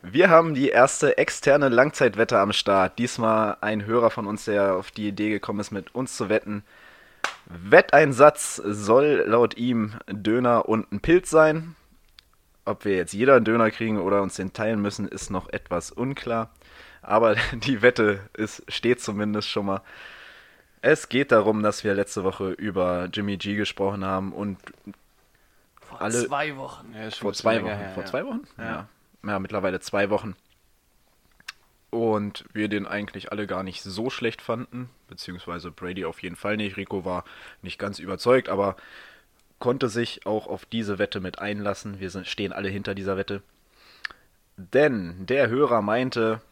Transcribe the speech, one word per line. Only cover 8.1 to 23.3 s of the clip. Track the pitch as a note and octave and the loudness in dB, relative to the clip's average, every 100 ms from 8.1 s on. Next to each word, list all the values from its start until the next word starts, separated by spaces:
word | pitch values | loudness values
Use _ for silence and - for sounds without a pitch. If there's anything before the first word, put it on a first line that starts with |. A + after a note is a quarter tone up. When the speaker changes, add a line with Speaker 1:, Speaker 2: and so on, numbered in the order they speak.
| B2 D3 - - - | 8 8 6 -10 -6
Speaker 1:
soll | G2+ G#2 G#2 A#2+ D3 B2 - | -6 -4 4 4 6 2 4
laut | A#2 A#2 - | 4 2 0
ihm | A#2+ A#2+ G#2+ G#2+ - | -2 0 -2 -6 -12
Döner | G2+ G2 A#2 B2 A#2 - | -6 0 2 4 2 2
und | G#3+ - | 0 -2
ein | G2+ | -6
Pilz | - F3 - | 2 2 4
sein. | D#3 D#3 D#3 E3 D#3+ _ _ _ - _ _ _ _ - | 4 6 2 -6 -16 _ _ _ -20 _ _ _ _ -8
Ob | G#2 G#2 | -6 -2
wir | F#2+ | -2
jetzt | F2 | -2
jeder | G2 B2+ C3 | 0 6 6
einen | G#2+ | 6
Döner | A#2 A2 | 4 2
kriegen | - A2+ G#2+ | 0 -4 -2
oder | F#2 G2+ | 0 0
uns | G2 - | 0 -4
den | F#2+ | -8
teilen | - A2 A2 | -4 -2 0
müssen, | G2+ G2+ G2 | -2 -4 -8
ist | F#2 - | -8 -8
noch | F#2 - | -8 -6
etwas | - - F2 - | -12 -6 -6 -6
unklar. | - B2+ C#3 - A2+ A2 _ - - - - | -6 -6 -6 -6 -4 -6 _ -20 -20 -20 -20
Aber | - G#2+ A2+ G#2+ | 0 4 4 4
<laughs> | - | 0
die | A#2+ B2 B2 | -4 -2 4
Wette | A#2+ B2 G#2+ G2 G2+ | 4 6 2 2 -6
ist, | - G#2+ - - | -8 -8 -8 -12
steht | - A#2 B2 | -4 0 0
zumindest | - G#2 G#2+ G#2 - | 0 -4 -2 -4 -4
schon | - G2+ | -4 -4
mal. | G2 - - - - - - - _ _ _ | -6 -8 -20 -20 -20 -20 -20 -20 _ _ _
Es | B2 D#3 - | 2 2 2
geht | B2 - | -2 4
darum, | A2+ G#2 G#2+ | 4 6 2
dass | G#2 G2+ | 0 -2
wir | G#2+ G2 | -2 -2
letzte | G2+ - | -2 -2
Woche | F#2+ - F#2+ | -4 -2 -6
über | F2+ G#2 F#2 F2+ F2+ F2 | -4 -4 -2 0 -2 -4
Jimmy | G#2+ G2+ | -4 -4